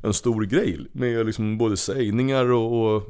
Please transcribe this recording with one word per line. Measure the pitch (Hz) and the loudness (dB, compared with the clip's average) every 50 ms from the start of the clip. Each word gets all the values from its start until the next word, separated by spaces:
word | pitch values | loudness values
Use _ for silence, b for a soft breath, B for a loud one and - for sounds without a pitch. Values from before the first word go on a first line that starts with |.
| - | 0
en | 113 101 | 0 -2
stor | - - 123 117 110 110 | 0 0 0 0 0 -2
grej | 95 107 165 233 - 85 76 - - | 0 0 0 0 0 -2 -4 -8 -12
med, | - 135 123 123 117 117 113 | -8 -4 -2 -2 0 0 0
liksom, | 110 107 - 110 107 110 110 | -2 -2 -2 -2 -2 0 0
både | 117 113 104 92 | 0 0 0 0
sägningar | - - - 135 123 104 101 117 131 135 135 131 127 123 | -2 -4 -2 -2 0 0 2 0 0 2 2 2 2 4
och, | 123 120 113 113 120 117 113 110 107 | 4 2 2 2 0 2 2 2 2
och | 107 104 | 0 -2